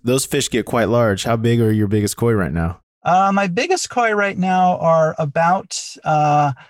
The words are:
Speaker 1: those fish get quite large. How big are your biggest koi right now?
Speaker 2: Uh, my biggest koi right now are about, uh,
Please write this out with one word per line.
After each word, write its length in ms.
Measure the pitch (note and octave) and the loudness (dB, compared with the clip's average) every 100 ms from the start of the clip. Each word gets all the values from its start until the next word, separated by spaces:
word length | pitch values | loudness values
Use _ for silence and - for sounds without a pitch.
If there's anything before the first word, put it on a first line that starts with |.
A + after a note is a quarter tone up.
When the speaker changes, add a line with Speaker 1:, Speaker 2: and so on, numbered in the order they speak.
Speaker 1:
those 240 | A#2 C3 - | -2 -2 -2
fish 240 | C#3+ - | -4 -2
get 160 | A#2 - | -4 -2
quite 220 | B2 G2+ | -2 0
large. 340 | A#2+ A2+ G2 | 2 2 0
How 140 | A#2+ A#2 | -2 -2
big 240 | A#2 A#2 | 0 2
are 100 | A2 | 2
your 160 | A2 G2+ | 2 0
biggest 300 | G#2+ G#2 - | 0 0 0
koi 160 | A#2 | 0
right 200 | G#2+ E2 | 0 0
now? 280 | E2 E2 F2 _ _ | -2 -4 -6 _ _
Speaker 2:
Uh, 260 | - F#3 G3 | 0 2 2
my 140 | G3 G3 | 0 -2
biggest 440 | F3+ E4 F#4 - | -2 -2 -2 -2
koi 200 | B3 A3+ | -2 0
right 260 | G#3 G3+ F#3+ | 0 -2 -2
now 400 | F#3 F#3 F3+ F3+ | 0 2 2 2
are 360 | E3 E3 D#3+ E3 | 2 2 2 0
about, 600 | D3+ E3 E3 F#3+ F#3+ - - - | -4 0 0 0 -4 -12 -12 -8
uh, 500 | - D3+ D3+ D3 C#3+ C3 | -2 0 2 2 0 -4